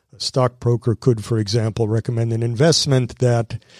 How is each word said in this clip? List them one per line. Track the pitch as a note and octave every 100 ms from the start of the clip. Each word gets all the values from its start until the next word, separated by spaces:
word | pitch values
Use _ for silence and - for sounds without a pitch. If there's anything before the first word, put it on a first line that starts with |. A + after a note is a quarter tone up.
| _ G2+
A |
stockbroker | - C3+ B2 - A#2+ A#2+ B2
could, | G#2+ C3+ A2
for | G2 A2+
example, | G2+ A#2 A2 A2 G#2+
recommend | A2+ - A#2 A#2
an | A2+
investment | A#2+ A#2 D#3+ - D3 C3 A#2 -
that, | B2 A#2 A2+ A2+ -